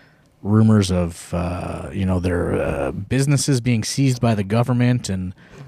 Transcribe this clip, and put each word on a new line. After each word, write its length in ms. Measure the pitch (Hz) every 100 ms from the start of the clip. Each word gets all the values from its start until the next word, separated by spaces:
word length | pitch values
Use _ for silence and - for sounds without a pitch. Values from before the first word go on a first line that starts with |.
| _ _ _ _
rumors 480 | 98 107 110 107 92
of, 420 | 90 87 85 - 87
uh, 540 | 87 87 85 - -
you 100 | 98
know, 160 | 95 92
their, 400 | 90 85 85 -
uh, 320 | 139 - 139
businesses 680 | 101 98 127 135 139 139 131
being 220 | 117 117
seized 360 | 107 - 139 123
by 140 | 120
the 100 | 107
government, 640 | 98 113 120 123 123 123 107
and, 280 | 95 90 - - -